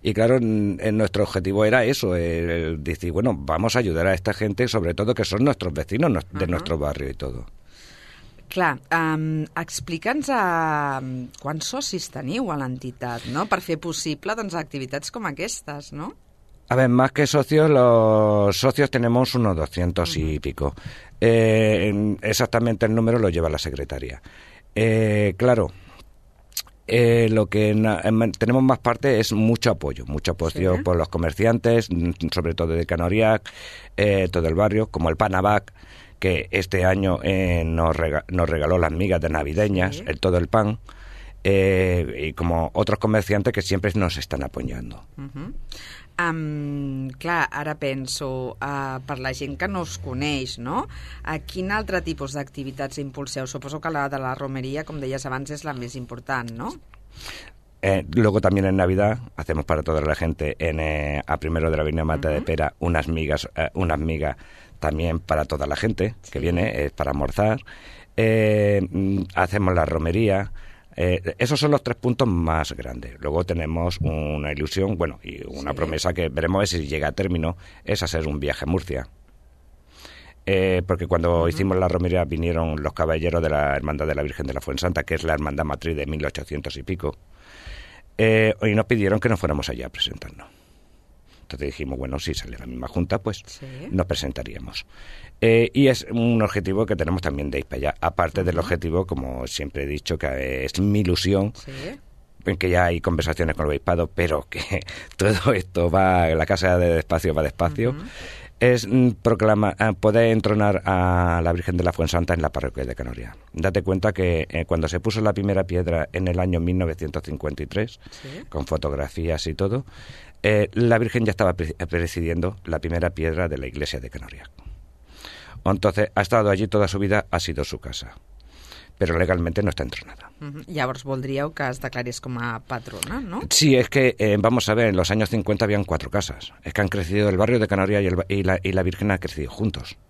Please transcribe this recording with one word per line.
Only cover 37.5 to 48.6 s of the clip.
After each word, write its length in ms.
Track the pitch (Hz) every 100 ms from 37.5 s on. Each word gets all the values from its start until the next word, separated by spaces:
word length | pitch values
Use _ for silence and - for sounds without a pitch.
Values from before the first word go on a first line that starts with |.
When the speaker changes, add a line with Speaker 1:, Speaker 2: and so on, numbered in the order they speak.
| 85 82
Speaker 1:
nos 300 | 82 82 78
rega-, 280 | 80 76 -
nos 180 | 92 80
regaló 280 | 78 76 90
las 140 | 80
migas 280 | 80 95 90
de 100 | 80
navideñas, 680 | 78 73 80 107 92 92 151
Speaker 2:
Sí. 60 | 202
Speaker 1:
el, 120 | 76
todo 180 | 92 87
el 100 | 85
pan, 300 | 113 107 110 - - - - - -
eh, 840 | 95 98 95 92 92 90 71 57 76
y 40 |
como 360 | - 85 82 80
otros 260 | - 107 104
comerciantes 520 | 110 107 98 104 104
que 120 | 107
siempre 280 | - 98 104 98
nos 220 | 90 90
están 260 | - 69
apoyando. 600 | 67 65 62 62 58 - - -
Speaker 2:
Ujú. 360 | 139 123 185 - - - - - - -
Em, 880 | 175 160 156 151 143 143 139 135 131 131
clar, 300 | 170 170 143
ara 220 | 143 151 151
penso, 760 | 139 135 131 - 139 131 127 -